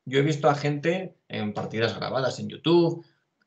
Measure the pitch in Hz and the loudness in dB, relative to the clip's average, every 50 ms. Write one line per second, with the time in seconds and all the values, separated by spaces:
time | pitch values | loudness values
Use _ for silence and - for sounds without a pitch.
0 | _ 131 127 139 143 156 147 - - 151 143 - - 147 147 143 143 165 175 190 | _ -2 2 2 2 2 0 2 2 2 2 2 0 -2 -2 0 0 -2 -2 -2
1 | 190 - - _ _ - - 107 107 104 104 - - - - 110 113 110 104 - | -4 -8 -12 _ _ -12 -8 -6 -6 -4 -4 -6 -6 -6 -2 0 0 0 0 -4
2 | 104 101 107 131 135 123 - - - - - - - 156 170 175 170 160 - - | -6 -4 -2 -2 -2 -2 -4 -6 -8 -10 -10 -4 2 4 6 6 6 4 2 -2
3 | - - _ _ _ _ _ _ _ | -8 -16 _ _ _ _ _ _ _